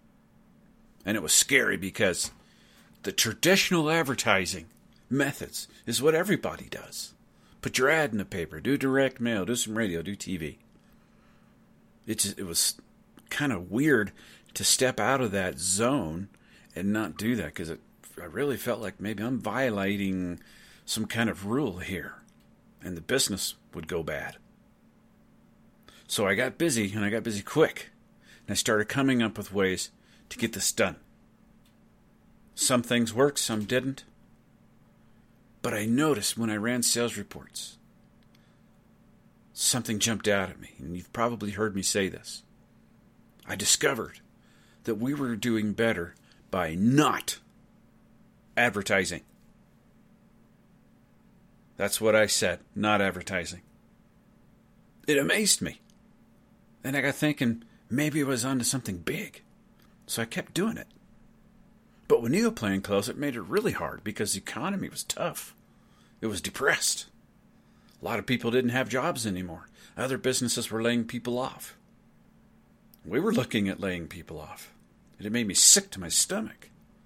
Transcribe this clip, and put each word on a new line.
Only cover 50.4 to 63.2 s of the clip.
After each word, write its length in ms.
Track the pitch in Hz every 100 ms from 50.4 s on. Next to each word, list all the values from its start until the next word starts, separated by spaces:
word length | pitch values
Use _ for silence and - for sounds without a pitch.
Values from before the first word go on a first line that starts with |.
| _ _ _ _ _ _ _ _ _ - _ _ _ -
That's 240 | 101 -
what 160 | 110 107
I 120 | 104
said, 340 | - 98 85 -
not 280 | 104 107 104
advertising. 600 | 98 90 90 92 82 90 - _ _ _ _ _ _ _ _ _ _ _ _ - -
It 120 | 143
amazed 440 | 151 208 208 -
me. 200 | 151 - _ - _ _ _ _ _ _ _ -
And 120 | 131 139
I 60 |
got 140 | 139 -
thinking, 480 | 151 143 123 113 - - -
maybe 320 | 123 151 151
I 40 | 135
was 200 | 127 127
onto 180 | 135
something 360 | 117 135 110 87
big. 420 | 82 190 - - _ _ _ _ - _ -
So 160 | -
I 40 | 113
kept 280 | 185 -
doing 240 | 156 220 -
it. 100 | - - - - - - - - - - _ _ -
But 140 | 123
when 100 | 117
Neoplan 500 | 175 233 226 104 98
closed, 280 | 101 101 101
it 80 |
made 180 | -